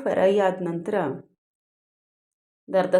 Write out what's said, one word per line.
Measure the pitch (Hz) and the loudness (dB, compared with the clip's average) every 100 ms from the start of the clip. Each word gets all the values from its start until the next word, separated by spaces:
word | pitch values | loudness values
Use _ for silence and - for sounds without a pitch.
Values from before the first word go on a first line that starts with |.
ಫ್ರೈ | 214 - 185 202 190 | -2 2 4 4 2
ಆದ | 185 175 | 0 -4
ನಂತರ | 170 170 208 156 139 - _ _ _ _ _ _ _ _ _ _ _ _ _ - | -6 -4 -2 -2 -6 -12 _ _ _ _ _ _ _ _ _ _ _ _ _ -6
ಒಂದು | 185 | -2
ಅರ್ಧ | 185 185 | 2 2